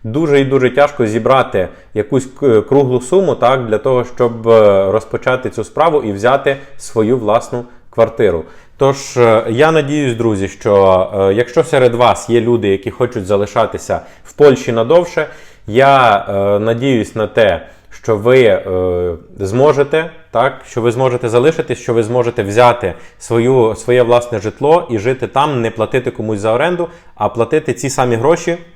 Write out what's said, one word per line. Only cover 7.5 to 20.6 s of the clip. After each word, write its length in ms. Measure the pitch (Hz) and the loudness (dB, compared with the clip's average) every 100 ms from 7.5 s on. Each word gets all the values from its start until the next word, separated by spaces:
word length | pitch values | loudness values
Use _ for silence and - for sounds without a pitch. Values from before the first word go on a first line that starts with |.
| 123 120 - - | -10 -10 -20 -10
квартиру. 540 | - 113 - 107 85 78 - - - | 0 0 2 0 -2 -8 -20 -20 -2
Тож, 400 | 135 135 - 123 | 0 0 -6 2
е, 260 | 117 110 113 | 4 2 0
я 220 | 113 156 | 0 2
надіюсь, 420 | 160 139 151 139 | 2 -2 -2 -2
друзі, 340 | 117 113 101 95 | -2 -2 -2 -4
що, 600 | - 113 101 95 92 95 | -4 2 4 4 2 0
е, 180 | 101 98 | 0 0
якщо 300 | 101 123 170 | 0 0 -2
серед 320 | 151 139 123 | 0 2 2
вас 340 | 117 120 - - | 4 2 0 0
є 120 | 117 | 0
люди, 260 | 113 117 104 | 2 0 0
які 240 | 98 117 | -2 -4
хочуть 340 | - 123 113 | -4 -4 -4
залишатися 760 | 95 101 101 123 107 90 - 87 - - | -2 -2 0 -2 -2 -4 -6 -6 -8 -20
в 80 | - | -20
Польщі 380 | - 147 127 - | 4 4 4 -2
надовше, 560 | 113 117 170 170 - 151 - - - - | -4 2 2 2 -4 -6 -10 -20 -20 -2
я, 580 | 110 135 135 120 101 98 | 2 4 6 4 2 0
е, 300 | 98 101 101 | -2 0 0
надіюсь 560 | 110 117 135 123 101 | 0 -2 0 0 -2
на 120 | 113 104 | -4 -2
те, 400 | - 104 85 - - _ | 2 2 0 -8 -20 _
що 280 | - - 107 | -10 -4 0
ви, 260 | 113 131 | 4 4
е, 720 | 117 92 98 92 92 90 90 82 - 95 | 4 2 -2 -2 -2 -2 -4 -8 -14 -10
зможете, 680 | 98 117 147 135 139 156 165 - _ | -4 2 2 2 0 -2 -4 -14 _
так, 300 | 113 131 131 | -2 -2 -4